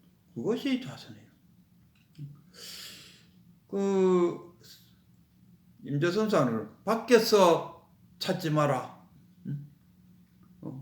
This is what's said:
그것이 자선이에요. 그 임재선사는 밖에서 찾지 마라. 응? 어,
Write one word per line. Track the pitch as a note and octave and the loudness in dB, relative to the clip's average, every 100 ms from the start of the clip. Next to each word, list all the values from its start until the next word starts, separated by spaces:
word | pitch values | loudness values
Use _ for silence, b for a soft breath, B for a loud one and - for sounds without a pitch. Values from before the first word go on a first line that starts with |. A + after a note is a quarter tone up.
| _ _ _ | _ _ _
그것이 | - C#3 A#3+ C#4 B3+ | -8 -6 -4 -4 -4
자선이에요. | D3+ - - G#2+ - _ _ _ _ _ _ _ _ - C#3+ - - B B B B B B B B _ - - _ | -6 -14 -18 -20 -20 _ _ _ _ _ _ _ _ -18 -18 -18 -20 B B B B B B B B _ -20 -20 _
그 | G3 G3 G3 F#3 F3+ F3 E3+ - - B B B _ _ _ _ _ - - _ - | -4 0 2 4 4 2 -2 -12 -20 B B B _ _ _ _ _ -20 -20 _ -20
임재선사는 | - C#3+ E3+ F#3+ A3 F#3+ B2+ A2+ G#2 - | -8 -2 0 0 2 2 2 -2 -6 -8
밖에서 | - A3+ - A#3 A3 G#3+ F3+ D#3+ - - - _ _ - | -4 -2 4 4 6 6 6 4 0 -16 -20 _ _ -8
찾지 | - F#3 D#3+ | -6 -4 0
마라. | D3+ C#3+ C3 - - - - - _ - | 2 2 0 -6 -16 -20 -20 -20 _ -12
응? | C#3+ - - _ _ - - _ _ - - | -10 -12 -20 _ _ -20 -20 _ _ -20 -18
어, | - C3 | -16 -12